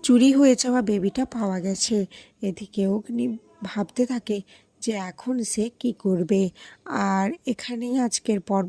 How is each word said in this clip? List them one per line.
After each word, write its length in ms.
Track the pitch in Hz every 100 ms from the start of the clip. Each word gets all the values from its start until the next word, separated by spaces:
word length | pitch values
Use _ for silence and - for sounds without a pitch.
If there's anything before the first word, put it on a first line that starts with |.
চুরি 260 | - 240 262
হয়ে 240 | 269 277 247
যাওয়া 260 | 254 247
বেবিটা 420 | 214 208 190 220 262
পাওয়া 340 | 240 202 185
গেছে। 380 | 180 190 - 214 185 - - _
এদিকে 460 | 202 170 208 - 196
অগ্নি 380 | 202 208 233 247 226 _ _
ভাবতে 420 | 190 208 202 - 247
থাকে 320 | 247 - 208 - - _ _
যে 100 | -
এখন 440 | 208 185 175 - 254
সে 260 | 220 - 220 _
কী 120 | 247
করবে। 500 | - 196 180 165 196 185 - - - -
আর 420 | 226 196 190 196 339 -
এখানেই 500 | 233 - 240 240 262
আজকের 400 | 240 - - 208
পর 220 | - 196